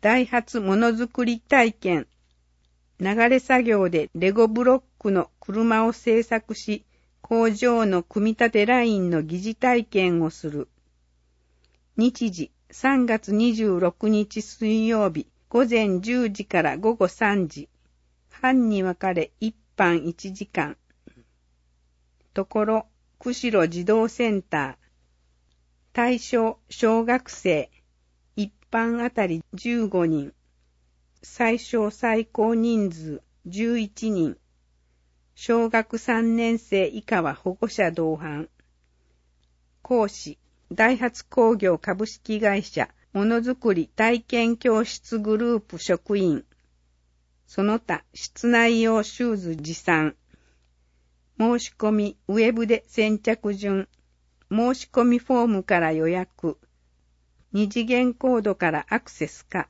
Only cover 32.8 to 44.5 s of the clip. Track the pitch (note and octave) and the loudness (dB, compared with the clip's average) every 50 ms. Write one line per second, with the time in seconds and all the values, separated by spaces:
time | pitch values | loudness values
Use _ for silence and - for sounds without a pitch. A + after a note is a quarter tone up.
32.8 | G#3 F#3+ E3 D#3+ D#3+ D#3+ D3 - _ _ _ _ _ F3 F3+ G3+ A3+ A#3 A#3+ A#3 | 0 -2 -4 -6 -12 -12 -12 -12 _ _ _ _ _ -14 -8 -4 -2 -2 -2 -2
33.8 | A3 G3+ _ - A3+ A3 G#3+ F#3 E3 C#3+ F#2 _ _ _ _ _ _ _ _ _ | -4 -6 _ -8 -4 -4 0 0 0 -2 -2 _ _ _ _ _ _ _ _ _
34.8 | _ _ _ _ _ _ _ _ _ _ _ - - - A#3 A#3 A#3 A3+ A3+ A3+ | _ _ _ _ _ _ _ _ _ _ _ -20 -4 -2 0 0 0 0 0 -2
35.8 | A3 _ - A3+ - - A#3 A3+ A3+ A3+ A3+ A3+ A#3 A3+ A#3 A3+ - _ - G3 | -2 _ -8 -10 -4 -2 -2 0 0 0 0 0 0 0 -2 -4 -4 _ 0 0
36.8 | F#3 D3+ - A3 - - A3+ F#3+ E3 D3 C#3 - _ F#3 F3+ - - A3 - - | 0 0 -4 -8 -6 -2 -2 0 0 -2 -6 -6 _ -8 -4 -4 -6 -6 -2 0
37.8 | G3+ E3+ E3 E3 E3 D#3+ D#3+ D3+ D#3+ D#3 D3 D3 D#3+ - _ _ _ _ _ _ | 0 0 0 -2 -2 -2 -4 -4 -8 -10 -10 -10 -10 -12 _ _ _ _ _ _
38.8 | _ _ _ _ _ _ _ _ _ _ _ _ _ _ _ _ _ _ _ _ | _ _ _ _ _ _ _ _ _ _ _ _ _ _ _ _ _ _ _ _
39.8 | _ - C4 A#3 G#3+ G3+ - - - D3+ D3 _ _ _ _ _ _ _ F3 F#3 | _ -2 0 0 0 0 -4 -10 -16 -16 -16 _ _ _ _ _ _ _ -2 2
40.8 | A3 A#3 C4 A3+ A#3+ A#3+ - - - _ - - A#3 A3+ A#3 G#3 G3 F#3 F3 D#3+ | 2 2 2 2 -2 -4 -6 -8 -20 _ 0 2 4 4 4 2 2 0 0 0
41.8 | - - F3+ F#3 G#3+ G#3+ - - _ - G#3+ G#3 A3+ G#3 G3 G3 - - - - | -2 -6 -4 -4 -4 -8 -8 -16 _ -8 -6 0 0 0 0 0 -4 -6 -4 -6
42.8 | B2+ - _ _ _ _ _ G3 G3+ A3 A#3 A#3 A#3 B3 B3+ B3+ - A#3 G3 F3 | -6 -6 _ _ _ _ _ -2 0 2 0 0 0 -2 -6 -2 0 0 0 0
43.8 | D#3+ - _ - A3 A3+ A#3+ A#3+ A#3 _ - A#3 A#3 A#3 | -2 -6 _ 0 0 0 0 0 -4 _ -2 0 0 0